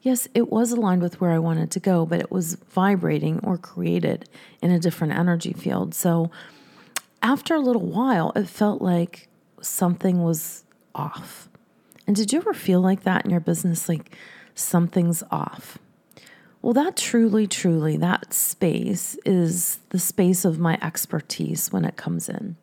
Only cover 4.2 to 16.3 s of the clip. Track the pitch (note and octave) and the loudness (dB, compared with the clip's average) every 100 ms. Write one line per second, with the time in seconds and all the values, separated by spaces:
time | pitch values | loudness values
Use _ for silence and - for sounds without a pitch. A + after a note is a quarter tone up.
4.2 | - - - - E3+ F3 E3+ - D#3+ - | -6 -20 -20 -4 2 2 2 0 -2 0
5.2 | F3 E3+ - - - - F#3 E3 F#3 E3+ | 0 0 -2 -6 -2 -2 -2 -2 2 2
6.2 | E3 - - - - - - - - _ | 0 -6 -20 -20 -20 -20 -14 -14 -14 _
7.2 | A3+ C#4 - E4 C4 A#3+ F3 E3+ C4 G#3+ | 0 0 0 0 2 0 0 0 2 2
8.2 | D#3+ - F#3 - G#3 G3+ F#3 F3 E3+ - | 2 0 -4 0 0 2 0 2 0 -6
9.2 | - _ _ _ - - F3+ F3 F#3+ F3+ | -20 _ _ _ -10 -2 0 2 2 2
10.2 | E3+ D#3+ - - _ _ _ - D3+ - | 2 0 -4 -14 _ _ _ -10 -10 -10
11.2 | - - - - _ _ _ _ - G3+ | -16 -18 -20 -20 _ _ _ _ -2 0
12.2 | G#3 D4 F4 - - F3+ F#3 F#3+ - F3+ | 2 0 0 -4 2 4 4 2 2 0
13.2 | - F3 E3 E3 F#3 E3 - D#3+ - - | 2 0 0 -2 0 -2 -2 -4 -4 -20
14.2 | - - - - - F3 E3+ F#3 E3+ E3 | -20 -20 -20 -10 0 2 2 2 2 0
15.2 | - - - - - - _ _ _ - | -4 -6 -6 -10 -20 -20 _ _ _ -20
16.2 | - | -20